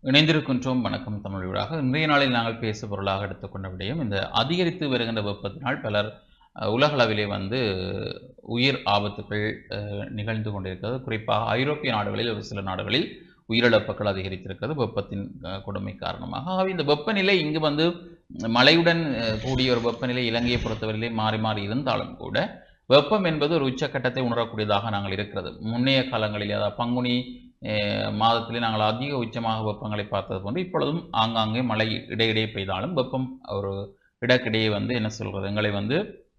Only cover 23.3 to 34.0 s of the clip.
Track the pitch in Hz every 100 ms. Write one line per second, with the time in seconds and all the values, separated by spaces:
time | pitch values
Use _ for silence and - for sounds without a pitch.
23.3 | 156 147 165 135 127 147 139 127 123 123
24.3 | 117 113 110 107 101 113 107 98 95 104
25.3 | 98 80 - 104 117 131 135 127 117 107
26.3 | 104 104 104 104 - 120 123 123 123 123
27.3 | - - _ 113 107 104 104 104 104 113
28.3 | 117 113 117 117 110 107 113 143 139 117
29.3 | 113 113 110 107 104 110 107 104 101 98
30.3 | 95 98 143 180 160 143 160 - 110 113
31.3 | 113 110 113 127 107 110 - - 107 113
32.3 | 110 110 110 95 92 120 175 123 131 127
33.3 | - - 101 98 98 101 -